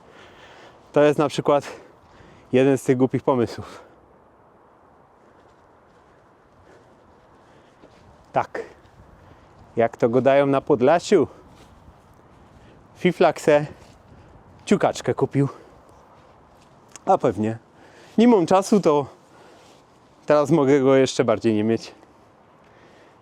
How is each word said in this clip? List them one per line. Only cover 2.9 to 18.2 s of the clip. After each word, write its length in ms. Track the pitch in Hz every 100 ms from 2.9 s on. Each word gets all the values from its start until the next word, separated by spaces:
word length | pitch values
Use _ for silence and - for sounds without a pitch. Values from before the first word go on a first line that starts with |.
| 127
głupich 260 | 131 127
pomysłów. 580 | - 131 110 - - - - _ _ _ _ _ _ _ _ _ _ _ _ _ _ _ _ _ _ _ _ _ _ _ _ _ _ _ _ - _ _ _ _ _ _ _ _ _ _ - _ - - _
Tak. 280 | - - - - - _ - - - - - _ - - -
Jak 220 | 113 -
to 120 | 123
go 120 | 123
dają 240 | 123 139 139
na 160 | 135
Podlasiu? 680 | - 139 127 170 - 190 120 - - - - - - - _ _ _ - - - - - _ -
Fiflak 460 | 180 - 170 -
se 240 | - 147 151 - - - - - - - - - -
ciukaczkę 480 | 190 131 - -
kupił. 340 | - 131 139 139 - - - _ - - - _ _ _ _ _ _ _ - -
A 120 | 190
pewnie. 400 | 131 98 107 113 _ _ - - -
Nie 100 | -